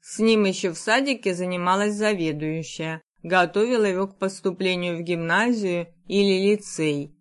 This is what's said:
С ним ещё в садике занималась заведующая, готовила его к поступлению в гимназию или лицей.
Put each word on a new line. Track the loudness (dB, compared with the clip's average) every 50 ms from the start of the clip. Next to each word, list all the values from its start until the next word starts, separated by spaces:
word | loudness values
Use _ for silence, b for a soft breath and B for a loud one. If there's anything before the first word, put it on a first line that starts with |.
С | _ -14 -4 0
ним | 2 4 4 4 4
ещё | 2 0 0 -2 -4 -4
в | -4
садике | -2 0 2 2 2 0 -2 -2 -2 -4 -2
занималась | -2 -2 -4 -4 -2 0 2 2 2 2 0 0
заведующая, | 0 0 0 0 0 0 -2 -2 -2 -4 -4 -4 -4 -6 -8 -8 -8 -6 -6 -6 -8 _ _ _ _ _
готовила | 0 2 4 4 4 2 0 0 2 2 2 2
его | 2 2 0 -2
к | -4 -4 _
поступлению | -6 -6 -6 -4 -4 -4 -4 -2 -2 -2 0 0 -2 -4 -4
в | -6 -4
гимназию | -4 -4 -2 -2 0 2 2 2 2 0 0 0 -2 -2 -2 -4 -8 -14 _ _
или | -2 0 2 4 4 2 2 2 2
лицей. | 2 0 -2 -10 -6 -2 -2 -2 0 -2 -4 -8 -14 _